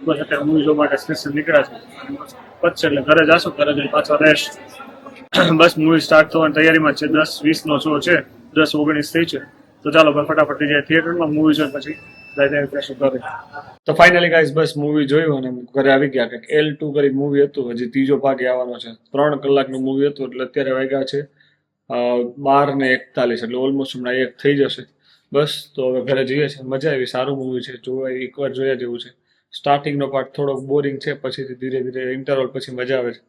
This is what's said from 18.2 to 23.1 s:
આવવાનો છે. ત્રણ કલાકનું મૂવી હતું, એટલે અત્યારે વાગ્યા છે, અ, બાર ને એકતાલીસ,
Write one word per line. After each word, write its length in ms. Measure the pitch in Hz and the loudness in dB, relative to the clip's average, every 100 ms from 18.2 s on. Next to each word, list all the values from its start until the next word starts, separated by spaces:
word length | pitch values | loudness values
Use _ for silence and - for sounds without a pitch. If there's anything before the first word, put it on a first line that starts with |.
| 135 131 | 2 0
આવવાનો 340 | 127 127 123 120 | 0 -2 -4 -8
છે. 140 | 120 | -14
ત્રણ 440 | 113 _ 139 151 143 | -20 _ -2 0 0
કલાકનું 460 | 139 139 131 131 | 2 2 2 -4
મૂવી 240 | 131 135 143 | -4 0 -2
હતું, 200 | 143 131 | -2 -10
એટલે 180 | 123 | -8
અત્યારે 260 | 127 - 135 | -8 -4 -2
વાગ્યા 320 | 131 131 135 | -2 -2 -4
છે, 180 | 131 143 147 _ _ _ _ _ _ | -4 -6 -8 _ _ _ _ _ _
અ, 40 | 123 120 123 120 131 | -2 0 0 -2 -4
બાર 360 | 139 139 143 | 2 2 2
ને 180 | 139 131 | 0 0
એકતાલીસ, 500 | 127 - | 0 -2